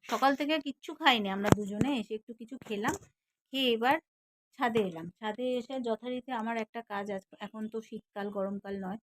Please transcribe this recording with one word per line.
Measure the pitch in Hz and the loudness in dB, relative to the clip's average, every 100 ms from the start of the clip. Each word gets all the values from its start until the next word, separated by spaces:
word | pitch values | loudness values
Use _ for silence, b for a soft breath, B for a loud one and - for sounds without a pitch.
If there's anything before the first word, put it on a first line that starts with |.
সকাল | - 226 269 | -2 4 4
থেকে | 269 294 311 | 4 2 2
কিচ্ছু | 285 - - | 0 -10 -12
খাইনি | 311 320 240 196 | 4 4 6 2
আমরা | 196 208 | 0 4
দুজনে, | 202 202 208 247 269 | 4 2 0 2 2
এসে | 202 | -2
একটু | 220 - | -8 -8
কিছু | 226 226 277 | -16 -14 -14
খেলাম, | - 208 240 - - _ _ _ _ | -6 -2 -2 -2 -10 _ _ _ _
খেয়ে | 262 262 | 2 4
এবার | 226 240 311 _ _ _ _ _ - | 4 4 2 _ _ _ _ _ -2
ছাদে | 262 226 | 2 2
এলাম। | 190 165 175 _ | 2 -2 -12 _
ছাদে | 220 214 254 | -6 -2 -2
এসে | 247 233 262 | -2 -2 -4
যথারীতি | 240 214 247 254 247 | -2 -2 -2 -6 -4
আমার | 240 220 233 | -4 -2 -2
একটা | 220 233 | -4 -8
কাজ | - 202 202 | -6 -6 -4
আজ, | 190 _ - | -6 _ -14
এখন | 202 220 214 | -12 -8 -6
তো | 226 | -8
শীতকাল, | 220 220 _ 208 202 | -8 -14 _ -8 -6
গরমকাল | 202 196 202 196 196 | -2 -2 -4 -6 -6
নয় | 185 220 | -6 -8